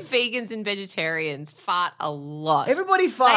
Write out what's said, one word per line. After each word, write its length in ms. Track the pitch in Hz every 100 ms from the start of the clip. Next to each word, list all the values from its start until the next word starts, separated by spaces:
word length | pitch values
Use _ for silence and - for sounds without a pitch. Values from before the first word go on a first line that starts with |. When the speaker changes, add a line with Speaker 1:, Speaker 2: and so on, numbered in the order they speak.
Speaker 1:
vegans 480 | 339 254 240 240 226
and 140 | 220
vegetarians 880 | 208 202 196 - 160 160 156 143 151
fart 400 | - - 180 175 -
a 100 | 156
lot? 580 | 147 143 151 156 151 117
Speaker 2:
Everybody 380 | 294 381 381 370
Speaker 1:
They 140 | 226
are, 40 | 254